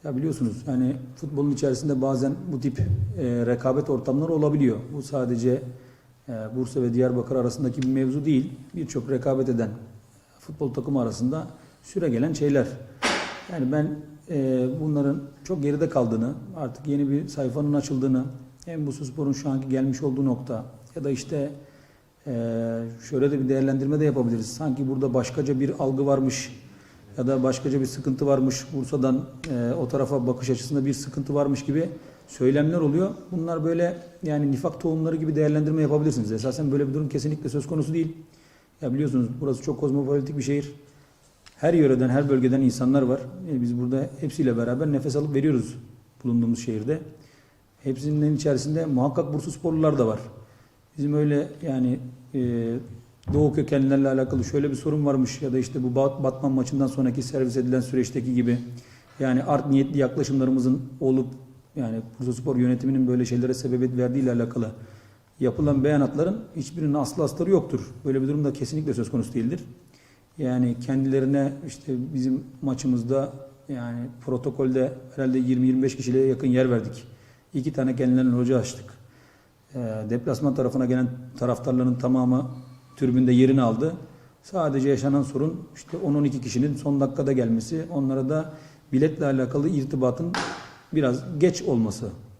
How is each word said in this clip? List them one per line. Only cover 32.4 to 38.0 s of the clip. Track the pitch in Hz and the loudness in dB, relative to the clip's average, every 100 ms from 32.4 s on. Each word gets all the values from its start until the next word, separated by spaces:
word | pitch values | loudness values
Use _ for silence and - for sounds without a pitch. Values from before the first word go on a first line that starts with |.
| 127 139 151 175 | 2 4 2 2
oluyor. | 151 151 190 233 - | 2 2 0 -4 -8
Bunlar | 180 165 165 | -6 -4 -2
böyle | 156 165 175 175 - - | 0 2 0 -2 -12 -10
yani | 180 147 147 | -2 0 2
nifak | 131 170 - | 0 -2 -2
tohumları | 170 160 160 165 | -2 0 0 0
gibi | 156 151 | -2 2
değerlendirme | 151 151 151 156 | 2 2 2 2
yapabilirsiniz. | 151 151 151 123 107 | 2 4 2 0 -2
Esasen | 110 123 127 151 | -2 -2 -2 0
böyle | 139 143 | 2 0
bir | |
durum | 135 151 | 0 -2
kesinlikle | 139 139 151 139 | -2 -2 -4 -4
söz | 143 147 | -4 -2
konusu | 160 139 | -2 0
değil. | 160 | 0